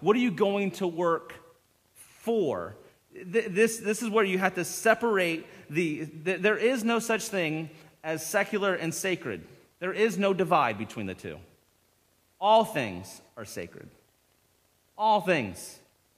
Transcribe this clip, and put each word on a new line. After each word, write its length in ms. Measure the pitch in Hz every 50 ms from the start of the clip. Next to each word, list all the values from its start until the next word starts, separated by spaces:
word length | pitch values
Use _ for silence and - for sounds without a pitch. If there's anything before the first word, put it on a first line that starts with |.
What 160 | 147 180 214
are 40 | 247
you 100 | 247 247
going 420 | 170 147 208 196 202 202 202 190
to 140 | 180 - 196
work 480 | 175 165 160 180 170 165 156 - - - - - - _ _ _ _ _ _ _ _ _
for? 840 | - - - - - - 226 233 220 185 139 107 90 85 95 107 - - - _ _ _ _ _
Th-, 320 | - - 180 170 226 - 202
this, 300 | 170 196 226 226 226 -
this 240 | 180 202 214 -
is 80 | 240 220
where 140 | 202 220 208
you 140 | 196 185 185
have 180 | 190 185 185
to 80 | 180 165
separate 840 | - - - - 226 220 226 233 233 214 190 180 170 165 160 - - - - - -
the, 360 | 147 165 180 160 151 - 156
th-, 360 | 156 160 160 151 180 190 170
there 160 | 180 214 214 -
is 260 | 214 240 269 247 208
no 140 | 226 233 226
such 300 | 226 - 226 208 - -
thing 420 | 202 190 170 151 156 160 160 151 - - - - _ _
as 240 | - 160 160 156 -
secular 480 | - - 202 208 208 214 202 196 196 180
and 180 | - 165 165
sacred. 540 | - - - 190 180 - - 131 101 85 80 - - - _ _ _ _
There 140 | 170 185
is 260 | 170 180 214 226 180 180
no 160 | 202 196 196
divide 420 | 175 185 160 180 156 135 117 110
between 300 | 101 110 101 - 120 104
the 80 | 95 92
two. 240 | - - 92 76 85 90 - _ _ _ _ _ _ _ _ _ _ _ _ _ _ _ _ _ _
All 240 | 185 208 220 226 220
things 580 | 220 - 151 123 107 90 90 95 - - - - _ _
are 80 | - 107
sacred. 440 | 98 - 101 87 82 - - - - - _ _ _ _ _ _ _ _ _ _ _ _ _ _ _ _ _ _ _ _ -
All 240 | 214 220 214 208
things 560 | 160 185 175 147 113 95 87 - - - - - _ _ _ _ _ _ _